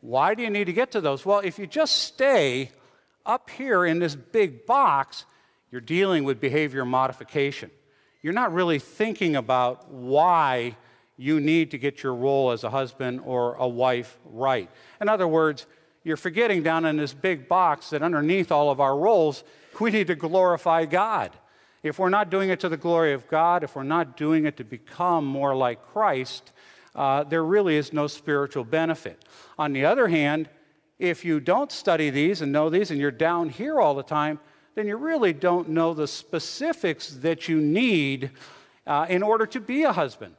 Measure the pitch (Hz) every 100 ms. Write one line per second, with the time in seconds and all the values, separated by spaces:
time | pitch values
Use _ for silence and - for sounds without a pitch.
0 | 120 123 156 220 240 208 196 180 247 233
1 | 151 139 190 202 196 175 190 - - -
2 | - - 262 254 143 123 135 _ _ _
3 | _ _ - 240 - - 269 196 175 165
4 | 170 143 - 226 196 123 - 262 262 139
5 | 135 - - _ _ _ _ 123 120 160
6 | 196 175 139 127 135 143 151 131 123 131
7 | 131 127 117 156 139 139 - _ _ _
8 | _ _ 147 196 247 170 180 151 - -
9 | 220 196 180 143 113 127 123 127 - 135
10 | 123 139 170 170 147 127 120 113 _ _
11 | _ _ 131 156 143 160 160 139 139 139
12 | 135 123 131 139 131 117 113 135 135 -
13 | 127 123 - 127 120 120 127 120 127 123
14 | 120 - - 110 135 127 87 - - -
15 | 208 214 175 160 160 143 - _ _ _
16 | - 156 185 165 240 196 160 160 160 151
17 | 147 - 190 165 127 180 175 147 - 151
18 | 160 160 151 190 175 151 147 135 139 139
19 | 180 220 156 139 - - _ - 226 214
20 | 175 165 160 185 185 170 - 165 165 175
21 | 214 208 98 - _ _ _ _ 151 -
22 | 185 196 208 185 190 185 185 160 170 170
23 | 160 139 117 156 170 175 147 - 135 165
24 | 160 123 151 160 151 147 113 117 - -
25 | 180 170 143 139 139 131 127 117 - -
26 | 214 135 127 - - _ - - - -
27 | 139 139 147 165 160 202 196 151 147 156
28 | 147 - - 147 139 143 113 156 165 160
29 | - 85 _ - - - 151 135 143 247
30 | 226 165 147 151 156 _ _ _ _ _
31 | 180 165 175 151 131 202 285 - - 165
32 | 151 135 156 196 147 143 156 170 208 151
33 | 143 117 160 170 165 127 247 311 175 139
34 | 131 151 151 151 _ _ _ - 208 208
35 | 302 320 208 147 180 175 165 160 165 160
36 | 147 - - 165 - - 302 320 190 156
37 | - 139 151 160 - 160 151 175 247 185
38 | 139 135 131 - - - - _ - 147
39 | 165 180 208 220 220 254 208 262 311 185
40 | 143 - 98